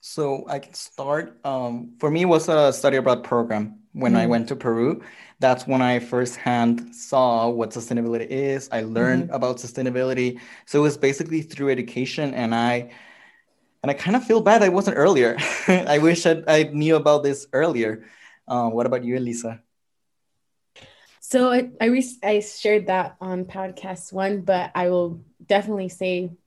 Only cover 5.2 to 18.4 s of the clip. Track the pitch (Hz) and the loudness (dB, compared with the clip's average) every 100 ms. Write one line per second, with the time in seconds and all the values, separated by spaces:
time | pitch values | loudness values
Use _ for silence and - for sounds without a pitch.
5.2 | - _ 131 127 - 131 127 123 120 123 | -20 _ 0 2 0 0 2 0 -2 -2
6.2 | 123 - - 120 117 117 - - - 135 | -2 -4 -2 2 2 0 -4 -16 -2 2
7.2 | 127 117 117 120 110 120 117 120 117 117 | 2 2 0 -2 -4 -6 -6 -4 -2 -4
8.2 | 113 135 139 135 135 120 110 113 123 127 | -4 -4 -2 -4 -6 -8 -4 -2 0 0
9.2 | - 135 127 123 120 - 131 123 127 127 | -2 -4 -4 -4 -8 -6 -4 -2 -2 0
10.2 | 123 120 - - _ 147 147 147 135 139 | -2 -4 -16 -20 _ 0 0 2 0 0
11.2 | 151 160 156 - 139 127 117 - 127 - | -4 -6 -6 -6 -2 -2 -4 -6 -6 -4
12.2 | 147 131 120 117 120 120 120 - - - | -6 -4 -2 0 0 0 -4 -18 -20 -20
13.2 | - _ _ _ _ _ 135 139 170 233 | -20 _ _ _ _ _ -4 -4 0 -2
14.2 | - 226 196 226 202 180 202 151 160 147 | 2 2 6 6 6 2 0 2 4 6
15.2 | 123 120 - - - 185 175 147 160 170 | 4 2 -4 -6 2 2 4 4 4 4
16.2 | 175 160 165 156 151 147 151 156 147 147 | 2 0 4 4 4 0 2 4 4 4
17.2 | 139 139 - 131 131 117 110 107 - _ | 2 -4 -4 0 0 0 -2 -4 -10 _
18.2 | - _ | -20 _